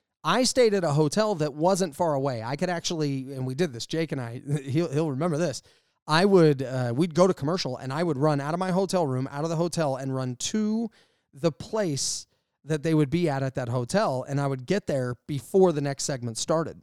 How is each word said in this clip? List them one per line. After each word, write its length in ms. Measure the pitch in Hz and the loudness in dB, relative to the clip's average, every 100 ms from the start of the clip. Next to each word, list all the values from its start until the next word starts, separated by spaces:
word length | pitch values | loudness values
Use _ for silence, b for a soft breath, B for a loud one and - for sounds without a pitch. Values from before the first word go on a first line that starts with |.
| _ _ | _ _
I 200 | 156 208 | 0 2
stayed 300 | 254 262 226 | 2 4 4
at 100 | 202 | 4
a 100 | 165 | 2
hotel 420 | 143 151 196 214 180 | 2 2 2 0 0
that 180 | 151 | -4
wasn't 420 | 147 170 190 185 135 | 0 2 2 0 -2
far 180 | 170 | 0
away. 280 | 139 139 117 | 0 -2 -4
I 120 | 113 143 | -6 -4
could 140 | 180 | -4
actually, 640 | 170 - 170 147 135 131 | -4 -4 -2 -2 -2 -6
and 120 | 135 127 | -8 -6
we 100 | 131 | -2
did 180 | 175 | -4
this, 120 | 117 - | -4 -6
Jake 260 | 160 160 | -4 -2
and 80 | 139 | -4
I, 220 | 117 120 139 | -6 -8 -4
<laughs> 100 | 147 | -4
he'll, 260 | 135 135 165 | 0 0 0
he'll 220 | 139 160 | 0 0
remember 260 | 131 175 147 | 0 0 0
this. 240 | 175 - b b b b - | -2 -4 b b b b 0
I 200 | 156 202 | 4 6
would, 360 | 190 156 135 | 8 8 4
uh, 300 | 127 131 123 | -2 -2 0
we'd 220 | 120 180 151 | 0 2 4
go 120 | 185 | 4
to 60 | |
commercial, 440 | - 139 180 135 127 | 4 -2 -2 -4 -6
and 160 | 131 | -6
I 100 | 143 | -4
would 140 | 175 131 | -2 2
run 240 | 156 143 | 2 2
out 120 | 139 | -2
of 60 | 170 | -2
my 120 | 185 | 0
hotel 360 | 180 196 185 151 | 0 2 0 0
room, 200 | 127 135 | -2 -4
out 140 | 143 165 | -4 -4
of 40 | |
the 60 | 160 | -2
hotel, 400 | 175 165 151 131 | -2 0 0 -2
and 180 | 135 | -4
run 220 | 131 127 120 | -4 -4 -4
to 560 | - 214 214 220 226 b b b b | -4 -2 0 -2 -4 b b b b
the 180 | 139 165 | -4 -2
place 760 | - - 220 185 139 - - - _ _ _ 139 | -2 -4 -2 -2 -2 -4 -6 -10 _ _ _ -6
that 180 | 156 | -4
they 100 | 156 | 2
would 160 | 156 143 | 2 2
be 200 | 170 170 | 2 0
at, 120 | 135 | 0
at 140 | 131 135 | -2 -4
that 140 | 120 | -4
hotel, 560 | 127 123 196 208 131 127 | -2 0 0 0 -2 -2
and 120 | 143 | -2
I 60 | 139 | -2
would 180 | 135 123 | -2 -2
get 220 | 196 - | -2 0
there 280 | 143 123 120 - | -2 -2 -4 -6
before 440 | 143 - 196 185 | -8 0 4 4
the 80 | 143 | 4
next 240 | 143 135 | -2 -4
segment 340 | - 135 120 110 | -6 -4 -6 -4
started. 440 | - 165 139 73 | 0 0 0 -8